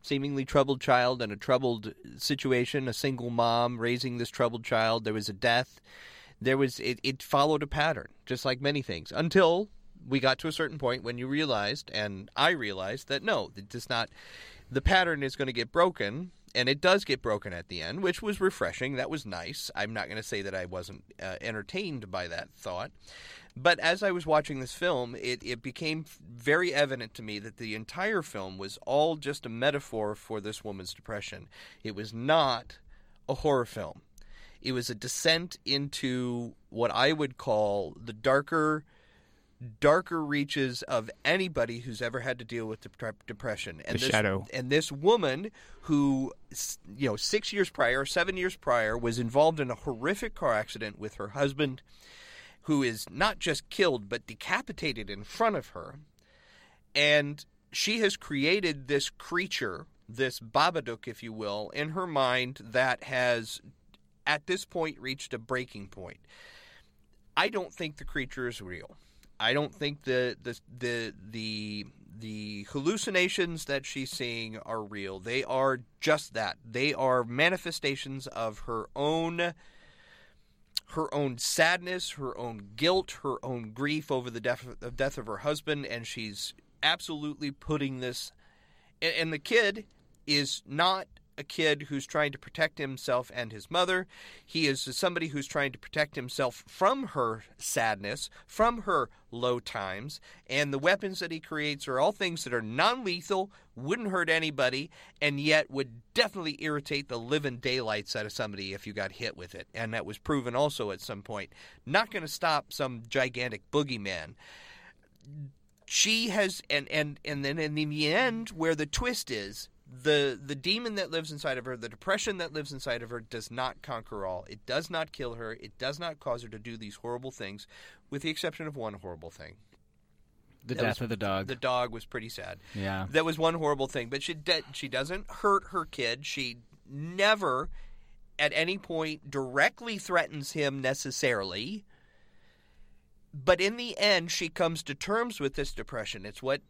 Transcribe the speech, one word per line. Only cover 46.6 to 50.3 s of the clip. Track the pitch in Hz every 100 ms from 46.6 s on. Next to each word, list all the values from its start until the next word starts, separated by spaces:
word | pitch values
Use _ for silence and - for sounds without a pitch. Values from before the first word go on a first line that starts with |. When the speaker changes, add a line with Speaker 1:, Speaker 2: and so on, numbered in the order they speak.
| - - 85 104
Speaker 1:
you | 135
know, | 107
six | - 214 -
years | 208 180
prior, | - 120 131 135
seven | 180 180 185
years | 180 -
prior, | - 120 110 117
was | 117 117
involved | 117 135 156 160
in | 131
a | 113
horrific | - 117 139 202 233